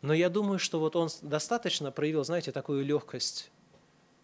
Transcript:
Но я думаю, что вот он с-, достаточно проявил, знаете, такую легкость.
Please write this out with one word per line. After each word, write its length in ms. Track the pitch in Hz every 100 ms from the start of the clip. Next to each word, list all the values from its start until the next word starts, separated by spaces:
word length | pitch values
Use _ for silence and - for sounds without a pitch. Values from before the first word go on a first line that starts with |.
Но 140 | 135
я 140 | 160 175
думаю, 320 | 185 202 190
что 180 | - 165
вот 160 | 156
он 140 | 170 165
с-, 100 | -
достаточно 680 | 151 151 - 233 185 - 147
проявил, 320 | 139 147 156
знаете, 300 | 135 175 160
такую 320 | 143 139 139
легкость. 680 | 139 147 - 127 - - - _ _ - _ _ _ _